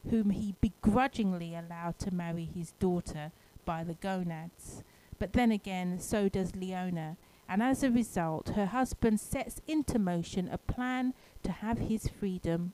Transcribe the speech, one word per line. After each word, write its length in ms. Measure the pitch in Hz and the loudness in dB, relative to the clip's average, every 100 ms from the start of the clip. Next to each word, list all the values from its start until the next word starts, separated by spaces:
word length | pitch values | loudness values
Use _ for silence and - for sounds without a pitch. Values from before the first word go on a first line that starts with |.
| - | 2
whom 200 | 233 208 | 2 4
he 260 | 190 214 190 | 2 -2 2
begrudgingly 920 | 220 - 220 208 269 - 196 180 170 | 0 4 4 4 2 2 0 0 -6
allowed 460 | 170 170 170 170 165 | -8 -10 -6 -4 -4
to 100 | 202 | -4
marry 380 | 180 170 170 165 | -2 -2 -4 -4
his 200 | 180 165 - | -6 -8 0
daughter 500 | 190 175 - 156 151 - - - | 2 2 -2 -8 -8 -12 -20 -10
by 200 | - 165 | -4 -4
the 100 | 170 | -4
gonads. 880 | 170 196 185 175 160 170 - - - - - - - | -4 -2 -2 -2 -4 -8 -14 -14 -14 -16 -20 -20 -6
But 120 | 208 | 2
then 200 | 247 240 | 4 6
again, 480 | 214 202 185 180 180 | 4 0 -4 -2 -4
so 280 | - 220 196 | -2 2 2
does 280 | 196 185 190 | 2 -2 -2
Leona, 600 | 185 185 185 170 156 175 - - - | -4 -4 -2 -4 -6 -10 -16 -20 -4
and 140 | 190 | 0
as 220 | 247 262 | 2 4
a 80 | 277 | 4
result, 560 | 240 214 190 165 156 - 214 | 4 2 0 0 -2 -2 0
her 100 | 196 | 2
husband 540 | 247 254 - 233 214 | 2 0 2 4 4
sets 400 | - 277 226 - - | 0 -4 -4 -10 -2
into 320 | 311 277 233 | 0 2 2
motion 480 | 185 175 170 202 185 | 2 0 0 -2 -2
a 80 | - | -4
plan 560 | - - 254 254 254 - - - | -4 -2 -2 0 -2 -2 -16 -6
to 80 | - | -6
have 260 | 175 214 233 | -4 -2 -2
his 300 | - 220 - | 0 0 -2
freedom 640 | - 202 185 170 165 175 | -4 -4 -2 0 0 -2